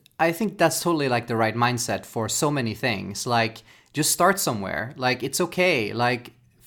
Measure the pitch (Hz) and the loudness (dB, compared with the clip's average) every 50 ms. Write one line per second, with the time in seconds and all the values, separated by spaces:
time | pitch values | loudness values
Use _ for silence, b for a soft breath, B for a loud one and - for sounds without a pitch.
0 | _ _ _ - 160 170 165 - 226 196 - - 170 160 - - - 175 170 151 | _ _ _ 0 0 0 2 0 -2 -4 2 2 2 2 2 0 0 0 2 2
1 | 143 131 120 117 120 - 117 113 113 110 107 120 120 123 123 117 - - 110 - | 2 2 0 0 0 0 0 2 2 2 2 2 2 2 2 0 -2 -2 -4 -4
2 | - - - 117 110 104 - - 160 147 147 139 120 113 107 - - 127 107 95 | -6 -6 -4 -4 -2 -2 0 0 0 0 0 0 -2 -2 -4 -2 -2 -2 0 -2
3 | 98 95 98 - - 127 120 117 113 110 110 - B B B B B B - 139 | -4 -8 -8 -8 -4 0 2 2 2 0 -2 -8 B B B B B B -4 -2
4 | - - - - 175 185 190 190 - 160 123 104 98 92 82 76 104 123 147 - | 0 0 2 4 4 4 4 2 0 -2 -2 -2 -4 -4 -4 -6 -6 -6 -6 -2
5 | 127 127 127 - 120 139 - - 180 170 - 180 180 185 165 127 107 101 101 113 | 0 0 0 0 -2 -4 -2 -2 -2 -2 0 2 2 4 4 2 0 -2 0 0
6 | 120 123 127 117 117 - - _ _ _ _ _ _ | 2 2 0 0 -4 -10 -20 _ _ _ _ _ _